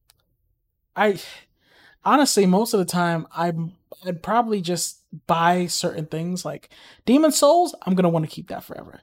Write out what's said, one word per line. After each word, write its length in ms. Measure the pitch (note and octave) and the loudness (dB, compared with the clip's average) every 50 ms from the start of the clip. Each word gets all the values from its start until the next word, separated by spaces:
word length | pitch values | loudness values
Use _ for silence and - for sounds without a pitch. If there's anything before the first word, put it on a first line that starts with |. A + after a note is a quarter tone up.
| _ _ _ _ _ _ _ _ _ _ _ _ _ _ _ _ _ _ _ | _ _ _ _ _ _ _ _ _ _ _ _ _ _ _ _ _ _ _
I, 240 | F#3+ G3+ G#3+ G3 E3 - - - - - _ _ _ _ _ _ _ _ _ _ _ _ | 0 0 0 0 -2 -8 -14 -20 -20 -20 _ _ _ _ _ _ _ _ _ _ _ _
honestly, 440 | F#3 A3+ C#4+ - - - G#3+ G3 | 2 4 4 4 2 2 2 2
most 260 | F#3 F3+ - A3+ - - | 4 2 2 2 0 0
of 60 | G3+ | 0
the 60 | F3+ | 0
time, 420 | F3 - F3+ F3 E3+ E3+ E3 D#3+ - | 0 -2 0 0 0 -2 -4 -6 -8
I'm, 440 | - D#3+ E3+ F3 E3 E3 E3 E3 - _ _ _ - - - | -6 -4 -4 -2 -2 -4 -6 -8 -10 _ _ _ -20 -12 -10
I'd 200 | F#3 F3+ D#3+ - | -10 -10 -8 -4
probably 360 | F#3+ G#3+ A#3 A#3+ A3+ G#3+ G3+ | 0 0 0 0 0 -2 -4
just 440 | E3+ E3 F3+ E3 - - - - _ _ - D#3 - | -2 -4 -4 -4 -4 -8 -10 -14 _ _ -20 -12 -4
buy 400 | - E3+ E3 E3 E3+ F3+ F3+ F3+ | -2 0 2 4 4 2 2 0
certain 400 | E3+ - - - E3+ F#3+ E3 D#3 | -2 -4 -4 -4 -4 -4 -6 -8
things. 360 | D#3 - D#3+ E3 F3 F#3 F3+ - | -8 -8 -6 -6 -6 -6 -8 -8
Like 260 | D#3 C#3+ D3+ - _ - - - - - _ _ | -10 -12 -12 -16 _ -20 -20 -20 -20 -20 _ _
Demon 260 | - B3 D4 D#4+ D#4 | 2 4 4 4 4
Souls, 440 | D4 - D4 C#4+ D#4+ F4 F4+ D#4+ - - - | 4 4 4 6 6 4 2 0 -4 -6 -4
I'm 80 | F#3 F#3 | 0 2
gonna 160 | F3+ F3 E3+ | 2 2 2
wanna 160 | E3 E3 D#3 | 2 0 -2
keep 220 | D#3 - - D#3+ | -4 -8 -14 -14
that 160 | - - - - | -12 -12 -12 -12
forever. 380 | - - - - - - - | -14 -18 -18 -18 -20 -20 -20